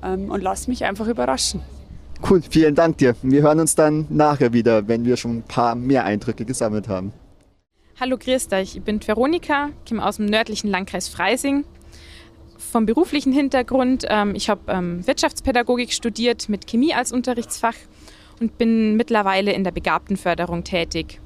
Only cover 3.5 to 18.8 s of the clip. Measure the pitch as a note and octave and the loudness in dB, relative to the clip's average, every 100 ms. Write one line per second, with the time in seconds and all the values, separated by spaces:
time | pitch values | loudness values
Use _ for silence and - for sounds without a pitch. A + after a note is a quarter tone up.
3.5 | D#3 D#3+ - D#3 D3+ D3+ D3+ D3+ C#3+ B2+ | 4 2 2 2 2 -2 2 2 4 2
4.5 | A#2 A#2 A2 G#2 A#2 A#2+ A#2+ A#2+ A#2 - | 4 4 4 2 0 2 0 -2 -6 -6
5.5 | - A#2+ A#2+ B2 C3+ F#2+ G#2 - - A2+ | 0 0 0 0 2 2 -2 -2 -6 -6
6.5 | B2+ A2+ G#2+ G2+ F#2+ F#2+ - - _ _ | -2 -2 -2 -4 -6 -6 -12 -20 _ _
7.5 | _ _ _ _ - B3+ B3+ - C4 - | _ _ _ _ -8 -4 -4 0 -2 0
8.5 | F#3+ F#3+ - - G#3+ - G#3+ C4 E4+ - | -2 -2 -8 -6 -4 -2 0 0 0 0
9.5 | C#4+ D4 D4 - A3+ F#3+ G#3 G#3 G#3+ A#3 | -2 -2 -8 -6 -2 -2 -2 0 0 0
10.5 | G#3 G#3 F#3+ F#3+ F3+ - - F3+ B3 C#4 | -4 -2 -4 -4 -8 -8 -2 0 0 0
11.5 | C#4 D4 - - - - - - - - | -2 -4 -14 -20 -20 -20 -20 -20 -20 -20
12.5 | - - A#3+ G#3+ A#3 F4 D4 C#4 C4 C#4 | -18 -4 0 2 2 2 0 2 2 2
13.5 | C4 B3 C4 B3+ C4 - G#3+ G#3 G3+ - | 0 0 0 2 0 0 0 0 -2 -2
14.5 | G3+ - F#3 F3 F3 F3+ D4 D#4+ - - | -2 -2 -4 -2 -4 -2 0 0 0 0
15.5 | B3 A#3+ B3 A#3+ - A#3+ G#3+ A#3 A#3 - | 0 2 0 0 -4 -4 -2 -2 -2 -2
16.5 | G3+ - A3+ D4 - - B3+ B3 A#3+ A#3 | -6 -2 0 2 2 -2 -2 -2 -4 -4
17.5 | - A#3 A#3 - - - - - - A3+ | -2 -2 -4 -16 -20 -20 -20 -20 -6 -6
18.5 | - A3+ A3+ | 0 2 4